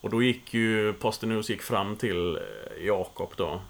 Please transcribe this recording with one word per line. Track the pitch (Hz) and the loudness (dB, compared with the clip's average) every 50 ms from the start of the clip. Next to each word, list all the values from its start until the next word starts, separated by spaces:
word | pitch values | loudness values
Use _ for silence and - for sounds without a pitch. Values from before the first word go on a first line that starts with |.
Och | - 101 | -4 0
då | 104 113 120 | 2 4 4
gick | 127 120 123 - - - | 4 4 2 -2 -4 0
ju | 117 113 113 110 110 107 107 104 | 2 4 4 4 4 4 2 0
Poster | 107 - 120 110 - - | 2 0 -2 -2 0 -2
News | 110 113 110 107 - | 0 0 0 0 -2
gick | 113 - - | -4 -4 -2
fram | - 120 104 101 98 104 | 0 0 0 2 0 -2
till, | 107 - 113 95 87 87 87 82 | -2 -2 0 0 2 0 0 0
eh, | - - 50 52 53 - - - - 80 | -2 -4 -8 -10 -12 -12 -12 -12 -6 0
Jakob | 98 104 95 92 - - - 92 87 - | 0 2 2 0 -4 -4 -8 -8 -8 -2
då. | - 95 80 76 92 98 | -2 -2 -2 -2 -4 -8